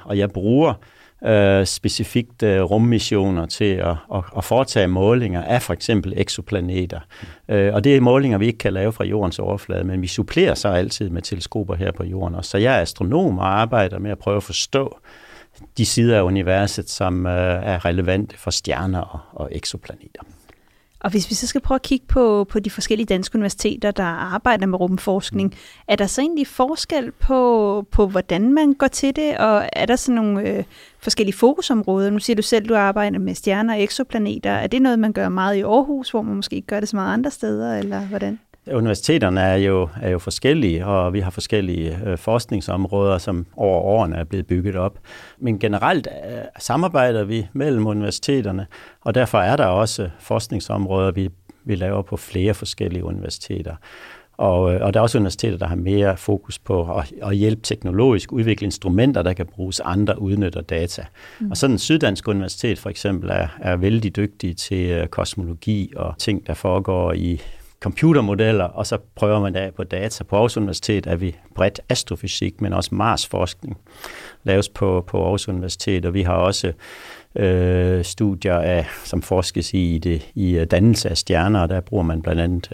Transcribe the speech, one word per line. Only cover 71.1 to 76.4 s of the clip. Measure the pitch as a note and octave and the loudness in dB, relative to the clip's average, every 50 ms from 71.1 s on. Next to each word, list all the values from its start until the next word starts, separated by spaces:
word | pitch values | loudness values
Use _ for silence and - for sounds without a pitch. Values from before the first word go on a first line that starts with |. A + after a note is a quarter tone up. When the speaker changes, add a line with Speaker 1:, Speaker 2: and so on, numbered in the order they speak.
| F2+ | -2
Speaker 1:
vi | F2 F#2+ F2+ D#2+ - - - - | -2 -2 -4 -6 -8 -14 -16 -2
bredt | - F#2 G2+ - - - - | 0 0 0 0 -2 -4 -4
astrofysik, | B2+ A#2+ - - - - - G2 - - - F#2+ F2+ - | -2 -2 -2 -6 -8 -8 -6 -6 -4 -4 -4 -4 -4 -4
men | G#2+ G2 F#2 | -4 -2 -2
også | F#2 F2+ - - | -2 -2 -2 -2
Mars-forskning | G2 G2+ A2+ G#2 F#2 - - - F#2+ F#2 F2 - - - - G#2 - - _ - - - - - - - - - - _ | 0 0 0 0 0 -2 -4 -2 -2 -2 -4 -4 -10 -12 -12 -12 -12 -16 _ -20 -20 -18 -18 -16 -16 -18 -20 -20 -8 _
laves | - F#2+ G2 G#2 - | 2 2 2 2 0
på, | - - G#2 G2 F#2 F2+ F2+ | -2 -2 0 2 2 0 -2
på | - - F#2+ F2 | -2 -2 0 0
Aarhus | F2 G2 G2+ - - | 0 0 -2 -2 -4
Universitet, | F#2 F2+ F2+ F#2 - - - - G2 F#2 F2 | -4 -4 -4 -6 -8 -6 -4 -2 -2 0 0
og | F2+ F2 | 0 0
vi | G2 F#2+ | 0 0
har | F2 F2 | 2 2
også, | F2 | 2